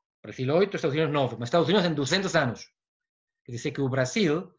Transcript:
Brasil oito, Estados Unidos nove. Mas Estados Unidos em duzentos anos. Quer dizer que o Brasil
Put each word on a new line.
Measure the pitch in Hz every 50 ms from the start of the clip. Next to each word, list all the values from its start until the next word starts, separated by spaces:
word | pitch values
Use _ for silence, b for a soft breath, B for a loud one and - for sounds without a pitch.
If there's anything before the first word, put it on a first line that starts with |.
| _ _ _ _
Brasil | - 110 110 - 131 127 147
oito, | 170 202 196 196
Estados | 160 - 156 131
Unidos | 156 160 143
nove. | 147 147 135 - 117 117
Mas | 123 123
Estados | - 170 165 139
Unidos | 185 214 175
em | 175 156
duzentos | 143 139 135 175 190 196 180 -
anos. | 160 143 120 110 - - - _ _ _ _ _ _ _ _ _ _ _ _ _ _ _
Quer | -
dizer | 120 113 - 151
que | 135 151
o | 139 131
Brasil | 127 135 127 123 - 233 208 156 147 170 190 - _